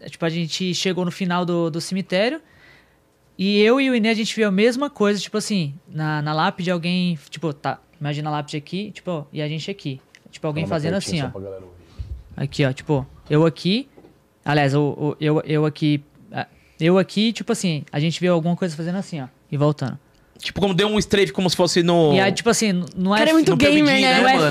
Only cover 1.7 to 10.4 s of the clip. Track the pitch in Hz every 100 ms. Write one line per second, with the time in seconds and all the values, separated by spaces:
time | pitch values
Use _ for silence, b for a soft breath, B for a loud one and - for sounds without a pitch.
1.7 | 165 - 185 185 185 226 311 b b b
2.7 | b b b _ _ _ - 190 208 214
3.7 | 262 269 247 220 220 226 220 208 190 233
4.7 | 247 285 - 208 208 - 214 208 202 147
5.7 | 143 - 151 156 151 147 156 180 196 175
6.7 | 180 170 180 180 160 - 156 165 143 139
7.7 | - _ _ 147 147 151 151 143 151 143
8.7 | 180 202 - - 160 139 151 151 156 175
9.7 | 196 147 131 _ - - -